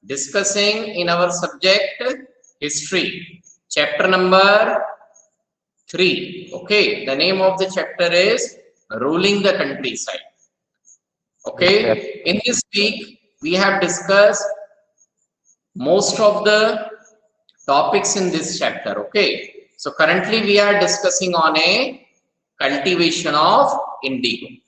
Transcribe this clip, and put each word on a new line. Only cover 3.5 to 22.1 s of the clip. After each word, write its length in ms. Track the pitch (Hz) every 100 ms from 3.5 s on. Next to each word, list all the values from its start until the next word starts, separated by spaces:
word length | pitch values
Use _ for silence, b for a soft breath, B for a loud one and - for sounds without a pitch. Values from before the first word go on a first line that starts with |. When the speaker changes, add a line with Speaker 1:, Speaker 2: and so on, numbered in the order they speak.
| _ _
Speaker 1:
chapter 380 | - 147 147 185
number 760 | 185 185 190 196 208 220 - - - _ _ _ _ _ _ _ _ _
three. 600 | - 185 - - - -
Okay, 500 | - - 208 156 139
the 100 | - 135
name 240 | 175 190
of 160 | 190 185
the 100 | 190
chapter 380 | 180 151 - 175
is 440 | 175 196 240 - - - _ _
Ruling 520 | 110 131 165 196 202
the 100 | 190
Countryside. 680 | 185 143 135 131 107 - 92 - _ _ _ _ _ _ _ _ _ _ _ -
Okay, 340 | - 180 208
Speaker 2:
Yes, 140 | 156 107
sir. 240 | - - 165
Speaker 1:
in 140 | 202 -
this 160 | 240 -
week 460 | 202 208 - - - _ _
we 120 | 151
have 260 | 180 202 196
discussed 640 | 170 - - 196 208 - - - - _ _ _ _ _ _ _ _ _ _
most 460 | - 131 185 202 -
of 240 | 208 208
the 440 | 208 214 220 220 - - _ _ _ _ _ _ -
topics 480 | 139 - 202 202 208
in 140 | 185
this 280 | 160 - -
chapter. 420 | 127 - 110 101 104
Okay, 600 | 208 170 - - - _ _
so 140 | - -
currently 440 | 160 180 196 220
we 180 | 202 202
are 180 | 202 202
discussing 560 | - - 185 180 185
on 240 | 170 156 156
a 480 | 165 214 262 - _